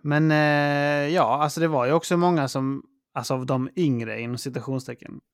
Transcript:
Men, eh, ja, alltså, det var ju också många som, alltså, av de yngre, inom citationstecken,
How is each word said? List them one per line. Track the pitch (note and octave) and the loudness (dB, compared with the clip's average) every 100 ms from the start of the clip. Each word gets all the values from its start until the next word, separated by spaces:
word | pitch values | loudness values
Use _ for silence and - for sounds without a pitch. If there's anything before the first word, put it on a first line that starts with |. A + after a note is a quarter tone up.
Men, | D3 D3+ D#3 | -2 2 4
eh, | D3+ D3+ D3 D3 C#3+ C#3+ D3 C#3+ | 4 2 2 2 0 0 0 0
ja, | F3 A2+ C3+ | 2 2 2
alltså, | D3+ E3 | 0 2
det | E3 | 2
var | C#3+ B2 | 2 2
ju | |
också | D#3+ - F3 | 2 2 2
många | F3 E3 C3 | 4 2 0
som, | C3+ C3+ C#3 - _ _ | -2 -2 -4 -10 _ _
alltså, | B2+ A#2 | -8 -4
av | C3 B2+ | -4 -2
de | C3 C3 F#3 | -2 -2 0
yngre, | D#3 A#2+ A2 A2 | 0 0 -2 -6
inom | A#2 A#2+ | -8 -8
citationstecken, | C#3 B2 B2 C3 B2+ B2 - - - | -8 -8 -6 -8 -8 -14 -16 -18 -20